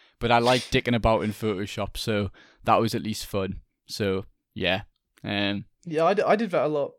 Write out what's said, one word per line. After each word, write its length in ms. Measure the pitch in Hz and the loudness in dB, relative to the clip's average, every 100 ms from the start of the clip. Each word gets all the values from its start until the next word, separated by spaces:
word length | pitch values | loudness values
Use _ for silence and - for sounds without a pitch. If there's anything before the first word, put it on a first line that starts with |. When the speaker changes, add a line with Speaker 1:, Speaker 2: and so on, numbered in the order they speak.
| _ - | _ -6
Speaker 1:
But 120 | 117 | 2
I 60 | 120 | 4
like 220 | 117 127 | 6 2
dicking 320 | - 131 - 120 | 2 0 2 2
about 280 | 113 110 | 2 2
in 80 | 107 | 0
Photoshop, 640 | 104 110 95 104 - 98 - | -4 -4 -4 -6 -6 -8 -6
so 340 | - 104 98 - - _ - | -2 -2 -2 -6 -20 _ 2
that 140 | 104 | 4
was 140 | 110 117 | 4 -2
at 60 | |
least 240 | 98 107 - | -6 -8 -6
fun. 360 | 101 95 98 - _ - | -4 -4 -6 -14 _ -14
So, 380 | - 101 95 - _ _ | -4 -2 -2 -6 _ _
yeah. 300 | - 90 95 - _ _ _ | -4 0 0 -4 _ _ _
Um, 420 | 110 101 101 101 - _ 170 | -6 -2 -2 -4 -8 _ -6
Speaker 2:
Yeah, 200 | 156 165 | 0 2
I 80 | |
d-, 80 | 196 | 2
I 120 | 143 208 | 2 2
did 140 | 220 | 0
that 140 | 165 139 | 0 0
a 20 | |
lot. 260 | 147 139 | -2 -4